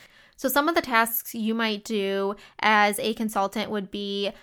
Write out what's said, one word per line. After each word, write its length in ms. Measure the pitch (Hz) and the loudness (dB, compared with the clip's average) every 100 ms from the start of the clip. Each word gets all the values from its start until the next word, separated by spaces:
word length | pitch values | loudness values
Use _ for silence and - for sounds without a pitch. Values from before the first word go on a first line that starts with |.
| - - _ - | -20 -20 _ -4
So 120 | 262 | 0
some 200 | 285 302 | 2 2
of 80 | 330 | 0
the 40 | |
tasks 540 | 254 226 226 - - | 2 2 2 -2 -8
you 200 | 233 214 | -4 -2
might 280 | 226 220 202 | 0 -2 -2
do 540 | - 214 196 196 196 202 - - | -4 -2 0 0 -2 -4 -12 -2
as 400 | 214 214 208 202 | 4 6 4 2
a 140 | 214 | -4
consultant 540 | 220 220 202 196 214 208 | -2 -2 0 -2 -2 -4
would 180 | 214 190 | -6 -6
be 400 | 202 202 202 202 - | -8 -6 -4 -4 -6